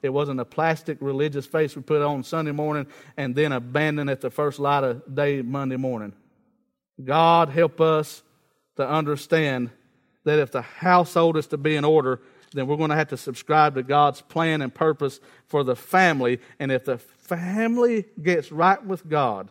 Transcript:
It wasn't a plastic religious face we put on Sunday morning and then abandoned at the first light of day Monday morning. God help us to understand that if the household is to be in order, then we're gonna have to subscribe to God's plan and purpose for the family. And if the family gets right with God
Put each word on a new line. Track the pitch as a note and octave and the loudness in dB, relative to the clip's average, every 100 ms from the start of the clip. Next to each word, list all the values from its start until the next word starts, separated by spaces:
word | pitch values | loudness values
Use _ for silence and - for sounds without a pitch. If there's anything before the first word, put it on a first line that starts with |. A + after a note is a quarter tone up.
It | C#3 | -2
wasn't | C#3 C#3+ C3 | -2 -2 -4
a | A#2+ | -6
plastic | - E3 D#3+ - D3 | -2 -2 -2 -6 -8
religious | C#3 C3+ D3+ C#3+ C3 | -6 -2 -2 -4 -4
face | D#3+ D3+ C#3+ | -2 -2 -4
we | |
put | B2+ D3+ | -2 0
on | D3 C#3+ | 0 -4
Sunday | B2 D#3+ D#3 | -6 -6 -4
morning | D3 D3+ D3+ C3+ - - - | -4 -4 -4 -8 -16 -18 -8
and | C3+ C3 | -6 0
then | D3+ | 0
abandoned | C3 A#2+ C#3+ D#3 D3 C#3 | 0 -4 -2 0 -2 -4
at | C3+ | -4
the | B2+ | -6
first | - D3 C#3 | -2 -4 -2
light | C#3 C#3+ | 0 0
of | C3+ B2 - | 0 -4 -8
day | C3+ D3 C#3 | -2 -2 -2
Monday | A#2+ C#3 C3+ B2+ | -4 -4 -4 -4
morning. | C3 A#2+ G#2 - _ _ _ _ _ _ _ - | -4 -6 -10 -16 _ _ _ _ _ _ _ -16
God | C3 D3+ E3 E3+ D#3+ | -2 4 6 6 4
help | D3 D#3+ - | 2 0 2
us | D#3+ D#3 D3+ - _ _ _ _ _ - | 2 2 -2 -12 _ _ _ _ _ -6
to | C3+ | -2
understand | D#3 D3 C#3+ - E3 D3+ B2+ A#2+ _ _ _ _ _ | 0 0 -6 0 0 2 -2 -4 _ _ _ _ _
that | D3+ D3+ | 0 0
if | C#3 | 0
the | C3 | -4
household | A#2 - F3+ F3+ E3+ E3+ E3 D#3+ | -8 -4 4 4 4 2 2 2
is | D3 | -4
to | D3 | -4
be | D3+ D3+ | 0 2
in | D3 | 4
order, | D#3 C3 B2+ - _ _ | 4 4 -4 -8 _ _
then | C#3+ C3 | -8 -4
we're | D3+ | -2
gonna | D#3 D3+ | 0 0
have | D3+ | -2
to | C3 | -4
subscribe | - B2+ - D3+ D3+ C3+ | -10 -12 0 2 4 2
to | |
God's | B2+ C#3+ D3 C3+ | 0 2 2 0
plan | _ D#3+ E3 D#3 | _ -2 -2 -2
and | C3 | -4
purpose | - D#3+ D3 C#3 - _ _ _ | -2 0 0 -4 -6 _ _ _
for | D3+ | -2
the | B2+ B2 | 0 -4
family. | - F#3 F#3 D3 B2 B2 - _ | 0 4 4 4 0 -2 -6 _
And | C#3 | -2
if | B2+ - | -2 -2
the | A#2+ | -6
family | - _ - E3+ F3 G#3 A3+ A#3+ A#3+ A3+ G3 - | -8 _ -10 -6 -4 -2 0 2 2 0 -4 -4
gets | D#3+ E3+ - | 0 0 -2
right | D3+ F3+ G3 | 2 2 2
with | G3+ F#3 D#3+ | -2 -10 -2
God | D3+ C3 G2+ G2 | 0 0 -2 -10